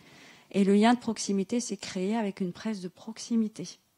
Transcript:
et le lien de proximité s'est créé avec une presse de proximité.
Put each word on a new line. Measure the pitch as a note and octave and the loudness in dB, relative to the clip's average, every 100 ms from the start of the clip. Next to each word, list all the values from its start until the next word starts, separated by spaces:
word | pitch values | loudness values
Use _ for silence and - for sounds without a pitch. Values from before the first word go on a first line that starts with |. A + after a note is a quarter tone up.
| - - - - _ | -16 -20 -20 -20 _
et | F#3+ | 2
le | G3 | 6
lien | G3+ A3+ | 6 6
de | A#3+ | 4
proximité | A#3 A3 - G3+ F#3+ A#3+ | 0 -6 -2 -2 0 -2
s'est | - G3 | -4 -8
créé | - F#3+ F#3 A3+ | -8 -4 -2 -2
avec | G3+ F#3 | -2 -4
une | F3+ | -6
presse | - A3 G#3 | -6 -8 -6
de | F3 | -8
proximité. | _ - A3+ - A#3 G#3+ - F3+ - _ | _ -16 -14 -2 0 0 -4 -14 -14 _